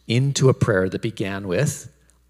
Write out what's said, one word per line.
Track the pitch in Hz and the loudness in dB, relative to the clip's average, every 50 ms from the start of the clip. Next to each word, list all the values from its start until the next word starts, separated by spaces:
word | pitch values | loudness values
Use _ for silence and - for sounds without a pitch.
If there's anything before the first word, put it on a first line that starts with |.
| _ | _
into | - 113 120 135 139 139 - 147 131 | -2 0 0 0 0 0 2 4 4
a | 120 | 4
prayer | - - - 107 92 92 95 | 4 2 2 2 2 2 0
that | 98 98 - | -2 -4 -6
began | 113 107 - 110 95 98 98 101 98 | -6 -6 -6 -6 -6 -6 -6 -4 -2
with, | 87 98 143 143 - - - - _ _ _ _ _ _ _ _ | 0 0 0 0 -2 -6 -10 -18 _ _ _ _ _ _ _ _